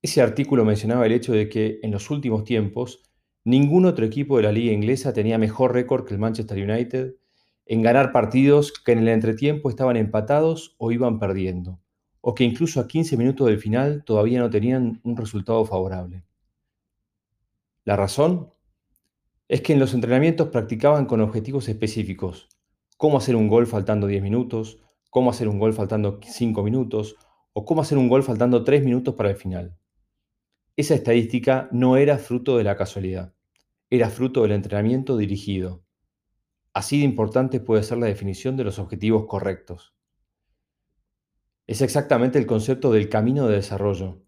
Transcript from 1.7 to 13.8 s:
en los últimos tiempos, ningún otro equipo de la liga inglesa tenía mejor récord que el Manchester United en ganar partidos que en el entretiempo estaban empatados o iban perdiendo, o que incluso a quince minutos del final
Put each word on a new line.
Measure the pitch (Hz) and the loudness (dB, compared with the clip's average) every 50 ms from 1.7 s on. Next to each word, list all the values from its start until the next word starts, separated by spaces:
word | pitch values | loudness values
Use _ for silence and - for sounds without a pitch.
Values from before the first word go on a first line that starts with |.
| 107 - - | -2 -6 -6
en | 110 | -6
los | 104 101 - - | -6 -6 -6 -6
últimos | 147 147 131 123 110 104 | -6 -4 -2 -2 -2 -2
tiempos, | 104 - 123 110 107 98 - - 123 123 - _ _ _ _ _ _ _ _ _ _ | -2 0 0 0 0 -2 -4 -6 -8 -8 -10 _ _ _ _ _ _ _ _ _ _
ningún | 113 123 135 143 143 165 180 185 | 2 4 4 4 6 4 4 4
otro | 180 - - 110 | 4 4 2 -2
equipo | 110 107 143 139 139 139 120 | -2 -2 -4 -2 2 2 2
de | |
la | 104 104 | 4 4
liga | 104 113 117 117 | 2 2 0 0
inglesa | 107 104 104 113 135 135 - 139 | 0 0 0 0 0 0 -2 -4
tenía | 110 113 104 110 113 110 | -2 0 0 0 2 2
mejor | 110 107 107 - 131 123 120 | 0 0 2 2 2 2 2
récord | 123 123 - 131 123 - | 0 0 0 -2 -2 -2
que | - 104 | -6 -6
el | 98 | -4
Manchester | 110 113 110 113 107 - 104 98 | -2 -2 -4 -4 -8 -6 -6 -4
United | 98 101 110 117 123 120 131 131 131 131 - _ _ _ _ _ _ _ _ _ _ | -2 -2 -2 -2 -2 -4 -4 -6 -6 -8 -12 _ _ _ _ _ _ _ _ _ _
en | - 113 113 | -4 -2 2
ganar | 110 117 120 135 135 127 | 4 6 6 6 4 4
partidos | - 123 110 107 113 127 135 143 143 147 147 147 | 2 0 0 2 2 4 6 6 6 6 4 0
que | - - _ - | -6 -6 _ 2
en | 120 113 | 2 4
el | 113 113 | 4 4
entretiempo | 113 113 110 110 110 110 143 147 151 147 147 135 | 2 2 2 0 -2 0 0 -2 -2 0 -4 -6
estaban | 110 - 131 127 120 | -4 0 0 0 2
empatados | 113 110 107 110 107 107 - 143 151 156 160 160 160 - - _ _ | 0 -2 0 -2 -4 0 0 0 2 2 0 -2 -4 -8 -18 _ _
o | 113 113 | -4 -4
iban | 113 120 127 120 113 110 | -2 0 0 -2 -2 -2
perdiendo, | 107 98 95 95 92 92 90 90 90 92 92 90 _ _ _ _ _ _ _ _ | -2 -4 -2 -2 -4 -4 -6 -6 -10 -10 -14 -16 _ _ _ _ _ _ _ _
o | - 123 117 | -6 -6 0
que | - 127 | 2 0
incluso | 117 117 - 170 160 - 139 | 0 2 -2 -4 -2 -2 -4
a | 113 - | -4 -2
quince | - 156 165 165 143 | -2 -4 -2 0 0
minutos | 113 120 131 131 135 139 | 0 0 0 2 2 2
del | 117 107 101 | 2 2 0
final | - 107 110 123 | -2 -2 -2 0